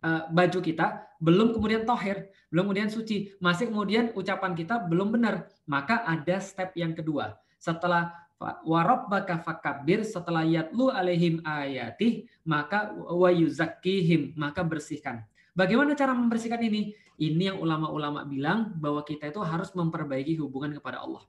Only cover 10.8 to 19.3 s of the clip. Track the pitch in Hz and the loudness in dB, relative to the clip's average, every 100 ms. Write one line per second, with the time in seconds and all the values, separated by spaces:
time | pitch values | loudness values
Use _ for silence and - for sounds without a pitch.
10.8 | 262 208 180 175 170 160 156 151 139 131 | 2 2 0 4 4 2 -2 -4 -4 -6
11.8 | 113 - 226 220 - _ - 147 147 202 | -8 0 0 0 -6 _ -2 0 0 -2
12.8 | 214 - - 170 180 180 156 135 160 - | -2 -8 -4 4 6 6 4 2 -2 -2
13.8 | 180 196 165 165 135 - 147 147 175 156 | -2 2 4 4 2 -4 -4 -2 -4 -4
14.8 | - 147 139 120 110 _ _ - 185 226 | -6 -10 -8 -10 -12 _ _ 0 4 4
15.8 | 294 285 269 247 233 226 226 233 233 208 | 4 2 2 2 2 0 -2 -2 0 0
16.8 | 202 - _ _ 156 160 190 190 160 156 | -2 -6 _ _ 0 2 0 0 -2 0
17.8 | 156 151 147 147 143 139 143 208 208 170 | -2 -2 -4 -4 -6 -4 0 0 0 -2
18.8 | 151 147 147 147 147 | -2 -2 -4 -8 -8